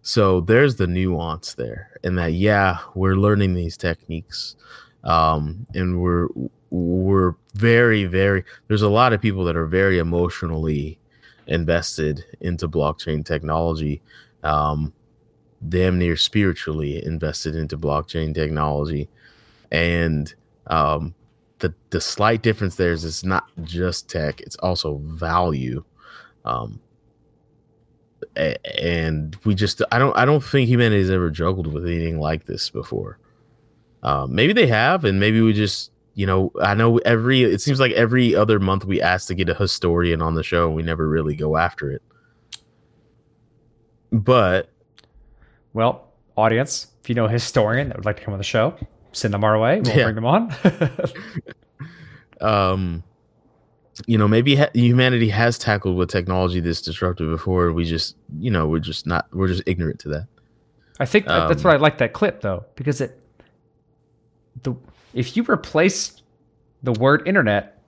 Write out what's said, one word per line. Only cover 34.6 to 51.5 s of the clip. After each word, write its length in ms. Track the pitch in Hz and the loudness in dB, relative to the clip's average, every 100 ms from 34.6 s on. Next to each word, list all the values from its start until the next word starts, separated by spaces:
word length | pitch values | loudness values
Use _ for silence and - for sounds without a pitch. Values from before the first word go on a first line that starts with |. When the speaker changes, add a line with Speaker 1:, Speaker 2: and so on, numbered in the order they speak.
| 160 | 4
Speaker 1:
have, 400 | 110 127 185 127 | 4 2 2 0
and 120 | 98 | 2
maybe 220 | 104 110 | 2 4
we 140 | 113 | 4
just, 360 | 104 104 - - _ _ | 2 0 -4 -12 _ _
you 120 | - 95 | -4 0
know, 260 | 95 95 - | 2 0 0
I 140 | 95 | 0
know 240 | 104 117 117 | 2 4 4
every, 460 | - 117 120 131 | 2 2 2 4
it 180 | 117 98 | 4 2
seems 180 | - 135 | 0 2
like 120 | 127 | 2
every 420 | - 113 127 120 | 2 2 4 4
other 240 | 87 107 107 | 4 4 4
month 260 | 95 98 | 2 0
we 160 | 95 92 | 0 0
ask 260 | 85 92 - | 2 0 -2
to 60 | |
get 140 | 92 87 | -4 -2
a 60 | |
historian 640 | 82 98 - 90 85 87 82 | 0 -2 0 0 2 2 0
on 140 | 82 | 0
the 80 | 82 | -2
show, 240 | 76 87 85 | -2 0 0
and 80 | 78 | -2
we 60 | |
never 260 | 82 82 80 | -4 -2 0
really 280 | 78 76 76 | 0 -2 -4
go 200 | 76 78 | -2 0
after 340 | 87 - 71 | -2 -4 -8
it. 120 | 67 _ _ _ _ _ - _ _ _ _ _ _ _ _ _ _ _ _ _ _ _ | -10 _ _ _ _ _ -20 _ _ _ _ _ _ _ _ _ _ _ _ _ _ _
But 560 | 110 101 127 95 92 - _ _ _ _ _ _ _ _ _ _ | 0 4 4 6 2 -2 _ _ _ _ _ _ _ _ _ _
Speaker 2:
Well, 400 | 110 113 - _ _ _ - | 0 0 0 _ _ _ 0
audience, 520 | 110 113 139 - - _ | 2 2 -2 -6 -10 _
if 60 | - | -4
you 60 | |
know 100 | 120 | 0
a 60 | 110 | 0
historian 580 | 117 - 135 107 120 143 | 0 0 0 2 0 -4
that 80 | - | -4
would 80 | 101 | -6
like 100 | 104 | -6
to 40 | |
come 120 | - | -8
on 40 | 98 | -8
the 60 | |
show, 300 | 98 113 123 - - _ _ | -2 0 0 -2 -16 _ _
send 220 | - 107 | -6 -4
them 100 | 101 | 0
our 140 | 107 107 | 2 4
way. 220 | 113 190 | 2 2
We'll 160 | 131 139 | 2 2
Speaker 1:
Yeah. 80 | |
Speaker 2:
bring 100 | 113 110 | 2 0
them 100 | 113 | 2
on. 280 | 180 233 139 | 2 0 0
<laughs> 500 | 190 - 151 - - - - 170 - | 0 2 -4 -2 -8 -8 -14 -14 -14